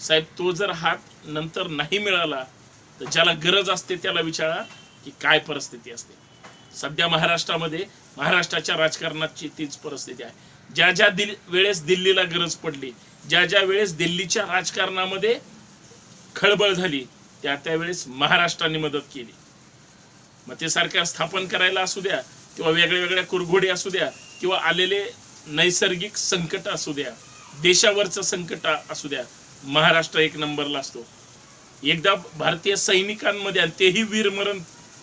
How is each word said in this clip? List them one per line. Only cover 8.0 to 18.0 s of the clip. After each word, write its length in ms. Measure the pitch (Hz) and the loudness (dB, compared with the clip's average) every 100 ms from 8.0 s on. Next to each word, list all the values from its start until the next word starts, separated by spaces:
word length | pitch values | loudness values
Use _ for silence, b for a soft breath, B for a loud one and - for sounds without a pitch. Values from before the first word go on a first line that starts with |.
| B - | B -4
महाराष्ट्राच्या 600 | 147 180 170 170 156 170 | 0 2 0 -2 -2 0
राजकारणाची 720 | 160 - 165 151 156 - 156 - | 0 0 -6 -4 -6 -6 -12 -8
तीच 180 | 151 - | -10 -10
परिस्थिती 460 | 156 139 - 120 | -12 -12 -12 -14
आहे. 100 | 117 - B B B | -14 -18 B B B
ज्या 180 | 135 170 | 2 4
ज्या 160 | 180 208 | 6 4
दिल-, 260 | 190 208 - - | 4 -2 -6 -2
वेळेस 340 | 180 196 190 | 2 2 2
दिल्लीला 400 | 151 185 185 190 | 2 2 4 4
गरज 320 | 180 170 170 | 2 0 -2
पडली, 360 | - 165 143 135 117 B B 139 | -4 -6 -6 -8 -12 B B 0
ज्या 180 | 165 170 | 2 4
ज्या 140 | 196 | 4
वेळेस 340 | 190 196 208 | 4 2 0
दिल्लीच्या 480 | 156 170 175 185 220 | 0 -2 0 -2 -2
राजकारणामध्ये 960 | 196 180 170 - 185 185 185 190 202 262 - - - - - - - - - - | 0 -2 -2 -2 -2 -2 -4 0 0 -2 -4 -20 -20 -20 -20 -20 -20 -20 -16 2
खळबळ 360 | 202 202 202 | 4 4 4
झाली, 320 | 185 185 139 127 - - - | 2 0 -2 -6 -16 -20 -8
त्या 140 | 143 143 | -6 -4
त्यावेळेस 480 | 165 165 170 180 | -2 -2 -2 -6